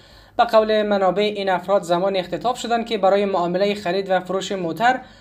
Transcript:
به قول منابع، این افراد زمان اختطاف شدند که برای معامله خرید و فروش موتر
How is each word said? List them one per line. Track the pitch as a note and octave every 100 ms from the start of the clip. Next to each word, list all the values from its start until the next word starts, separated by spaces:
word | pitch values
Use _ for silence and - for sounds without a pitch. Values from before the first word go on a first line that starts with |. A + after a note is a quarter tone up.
| - - - -
به |
قول | A#3 A3 G#3+ G#3+
منابع، | G#3 G3+ F#3 F3+
این | G#3 G3+ G3
افراد | F3+ G3 G3+
زمان | E3+ F3 G3 G3
اختطاف | F3 E3 A3 -
شدند | A3+ A#3 A3+
که | A3
برای | F#3+ G3+ G3+
معامله | F#3 F3 F3+ G3+ G3+
خرید | F3 F#3+ F#3+
و | F#3
فروش | F#3 F#3+ F#3
موتر | G3 E3+ D#3+ A#3+ C4 - -